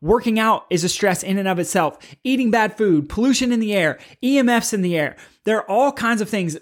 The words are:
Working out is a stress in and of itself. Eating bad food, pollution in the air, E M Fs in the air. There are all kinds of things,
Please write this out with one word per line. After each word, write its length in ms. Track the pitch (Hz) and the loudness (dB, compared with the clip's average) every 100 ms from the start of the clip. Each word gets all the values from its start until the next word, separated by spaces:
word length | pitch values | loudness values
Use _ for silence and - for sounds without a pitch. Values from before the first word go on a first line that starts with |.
Working 380 | 151 233 233 220 | 0 0 2 0
out 280 | 220 208 - | 0 0 -2
is 140 | 175 | -2
a 40 | 175 | -2
stress 360 | - 202 - | 0 0 0
in 140 | 190 196 | -2 -2
and 100 | 190 | -2
of 100 | 175 | -2
itself. 400 | 165 190 156 - - - | -2 0 -2 -4 -18 -8
Eating 300 | 254 262 240 | -2 0 2
bad 240 | 226 214 214 | 2 0 0
food, 320 | 214 156 143 | 2 2 0
pollution 420 | - 254 247 254 | 0 0 2 0
in 80 | 240 | 0
the 160 | 214 | 0
air, 240 | 202 160 - - - | 0 0 -4 -14 -6
E 160 | 247 277 | 0 2
M 100 | 247 | 4
Fs 240 | 233 - | 2 0
in 100 | 208 | -2
the 140 | 180 165 | 0 0
air. 200 | 147 - - _ | -2 -6 -20 _
There 120 | - 220 | -2 -2
are 120 | - | 0
all 200 | 208 285 | 2 2
kinds 300 | 285 226 233 | 0 -2 -2
of 80 | 214 | -2
things, 280 | 208 175 156 | -2 -4 -6